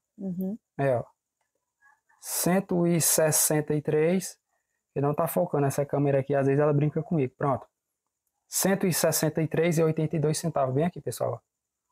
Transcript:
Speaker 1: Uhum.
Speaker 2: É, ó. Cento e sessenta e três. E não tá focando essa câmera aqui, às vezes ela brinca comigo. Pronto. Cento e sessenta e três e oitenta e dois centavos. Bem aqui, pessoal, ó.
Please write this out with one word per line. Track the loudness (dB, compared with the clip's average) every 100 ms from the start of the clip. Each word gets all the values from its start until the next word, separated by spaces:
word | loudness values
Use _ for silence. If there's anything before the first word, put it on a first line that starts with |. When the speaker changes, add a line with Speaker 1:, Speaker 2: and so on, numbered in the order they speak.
| _ -12
Speaker 1:
Uhum. | -10 -8 -8 -10 _ -4
Speaker 2:
É, | 0 0
ó. | -4 _ _ _ _ _ _ _ _ _ _ _
Cento | -10 -4 0 0 0 0 2
e | 2
sessenta | 2 2 2 2 2 0 0
e | -2
três. | 0 2 2 0 -2 -12 _ _ _ _ _ -4
E |
não | -2
tá | 0 0
focando | 0 0 0 0
essa | 0 -2
câmera | 0 2 2
aqui, | 2 0
às | 2
vezes | 2
ela | 2
brinca | 2 0 -2
comigo. | -2 -2 -2 -2
Pronto. | -2 -2 -6 _ _ _ _ _ _ _ _
Cento | -2 0 2 0
e |
sessenta | 2 0 2 0 0
e | -2
três | 0 2 2
e |
oitenta | 2 0 -2 0
e |
dois | -2 -2
centavos. | -4 -2 0 0
Bem |
aqui, | -2 -4
pessoal, | -10 -6 -6
ó. | -6 _ _ _ _ _